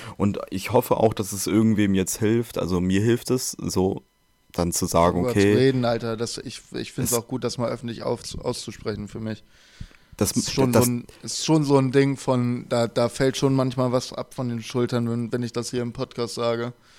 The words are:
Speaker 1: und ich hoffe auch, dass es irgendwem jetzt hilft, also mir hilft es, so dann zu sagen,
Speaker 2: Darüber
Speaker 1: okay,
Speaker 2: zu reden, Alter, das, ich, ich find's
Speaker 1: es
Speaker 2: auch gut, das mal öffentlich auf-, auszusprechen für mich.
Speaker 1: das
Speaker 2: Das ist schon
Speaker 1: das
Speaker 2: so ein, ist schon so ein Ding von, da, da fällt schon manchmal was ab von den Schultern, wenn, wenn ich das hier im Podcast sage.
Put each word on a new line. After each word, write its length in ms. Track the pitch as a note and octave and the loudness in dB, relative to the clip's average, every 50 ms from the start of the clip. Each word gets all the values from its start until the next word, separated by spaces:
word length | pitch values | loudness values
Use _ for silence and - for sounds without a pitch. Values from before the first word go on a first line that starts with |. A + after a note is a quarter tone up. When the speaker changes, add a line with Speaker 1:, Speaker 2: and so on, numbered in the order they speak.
| - A2 - | -14 -14 -4
Speaker 1:
und 220 | - F#2+ G2+ F#2+ - - - | 0 0 0 0 -2 -6 -6
ich 220 | - G2 - - A2 | -8 -6 -2 2 2
hoffe 240 | B2+ - - B2 | 2 4 4 4
auch, 160 | - A2 A2+ G#2+ | 4 4 4 2
dass 180 | - G#2 - | 0 -4 -6
es 160 | G#2 F#2+ - | -6 -4 -2
irgendwem 460 | F2 F#2 A2 A2 A2+ A2 G2 G#2 G2 G2 | 2 4 4 4 4 4 4 4 4 4
jetzt 240 | F#2+ F#2 - - | 2 2 0 -2
hilft, 400 | - A2 G#2 A2+ A#2 A#2 - - | 0 2 2 2 2 0 -2 -4
also 240 | - F#2 E2+ F#2 F2 | -4 -2 0 0 0
mir 200 | F2+ F#2 F#2+ G2 | 2 2 2 4
hilft 300 | G#2+ A#2 A#2 A#2+ - - | 4 4 2 2 2 0
es, 200 | B2+ B2+ - - | -2 -2 -2 -4
so 520 | - - - - - G2 F#2 F#2+ - - - _ _ _ _ _ _ _ _ _ | -8 -6 -6 -2 0 0 2 0 0 -4 -8 _ _ _ _ _ _ _ _ _
dann 200 | - - E2+ F2 F2 | -4 -2 -2 0 0
zu 120 | - - | -2 -2
sagen, 320 | F2+ - E2+ E2+ F2+ F2 - | 2 4 4 4 6 4 2
Speaker 2:
Darüber 100 | - B2 | 0 2
Speaker 1:
okay, 220 | A#2 G#2 G2 G2+ G#2 | 2 4 4 6 6
Speaker 2:
zu 40 | |
reden, 280 | B2 C3 C3+ C3+ B2+ A#2+ | 6 4 4 2 2 0
Alter, 320 | A#2 A#2+ A#2 A#2 A2+ A2+ | 0 0 -2 -2 -4 -4
das, 200 | G#2+ A#2+ A2 - - | -4 -4 -6 -6 -10
ich, 220 | - - - - - - - | -10 -12 -14 -14 -16 -12 -10
ich 180 | B2 A#2+ - | -10 -8 -8
find's 200 | - - B2+ - | -6 -6 -2 0
Speaker 1:
es 60 | B2 | -2
Speaker 2:
auch 100 | A#2 A2+ | -2 -2
gut, 160 | - C3 A#2+ B2 | -4 -6 -6 -4
das 120 | A#2 - | -4 -4
mal 120 | - A#2+ A#2 | -4 -4 -4
öffentlich 340 | A#2+ A#2 A#2+ A#2 A2+ A#2 - | -4 -6 -8 -10 -10 -6 -4
auf-, 340 | B2 A#2+ A2+ - - - - | -4 -4 -4 -6 -10 -12 -6
auszusprechen 680 | - B2+ A#2+ - - - G#2+ - - A2 G#2+ G#2 G#2 | -4 -4 -4 -4 -8 -12 -14 -8 -8 -6 -6 -6 -8
für 120 | G2+ - A2+ | -10 -10 -8
mich. 220 | A2 A2 G#2+ - - _ _ _ _ _ - - - - - - _ _ - | -8 -8 -8 -8 -12 _ _ _ _ _ -18 -18 -18 -18 -18 -20 _ _ -4
Speaker 1:
das 140 | - G#2 - | -2 -2 0
Speaker 2:
Das 60 | - | 0
ist 140 | B2+ - - | -2 -2 -2
schon 220 | - C3+ C3+ B2+ A#2+ | 0 0 2 4 4
Speaker 1:
das 120 | - B2 | 4 4
Speaker 2:
so 60 | B2 | 4
ein, 140 | A#2+ A#2+ - - - - | 0 -4 -6 -12 -16 -16
ist 240 | - A2+ - - - | -12 -10 -8 -4 0
schon 180 | - D#3 D#3+ D3 | 2 2 2 4
so 140 | C#3 C#3+ | 4 4
ein 140 | C3+ C3+ C3 A#2+ | 4 4 4 4
Ding 240 | C#3 C#3 C#3 C3+ | 4 4 4 2
von, 480 | B2+ - - B2+ B2 A#2+ A#2+ B2 A#2+ - | -2 -2 0 0 2 2 0 -2 -4 -4
da, 200 | - B2 A#2+ A#2 | -2 0 0 0
da 200 | A2+ - B2+ A#2+ A#2 | 0 0 0 0 0
fällt 280 | - - C#3 C3+ B2+ | 0 0 0 0 2
schon 160 | - D3 C3+ C3+ | 2 2 2 2
manchmal 360 | C3+ C3 C3 B2 C3 B2+ B2 A#2+ | 2 0 0 0 -2 0 0 0
was 180 | B2+ - - | -2 -2 -4
ab 220 | - - A#2+ - - | -8 -10 -10 -8 -8
von 160 | - B2+ A#2+ | -6 -6 -4
den 120 | A#2 A#2 G#2+ | -6 -6 -8
Schultern, 460 | - - B2+ A#2+ A#2 B2+ A#2+ A#2 A#2 | -4 -2 -2 0 0 0 -2 -2 -2
wenn, 220 | A#2 A#2+ A#2+ A2 | -2 -4 -4 -4
wenn 120 | - A#2+ B2 | -4 -4 -4
ich 100 | A#2 - | -4 -4
das 160 | A#2+ A#2 - | -6 -6 -4
hier 140 | - B2 A#2+ | -4 -4 -4
im 100 | A#2+ A2+ | -4 -6
Podcast 400 | - C3 - - B2 A#2+ A2+ - | -6 -8 -8 -6 -6 -6 -6 -4
sage. 380 | - A#2+ A#2 A#2 A#2 A#2 A#2+ A#2+ _ _ _ _ | -2 -2 0 0 -2 -4 -6 -8 _ _ _ _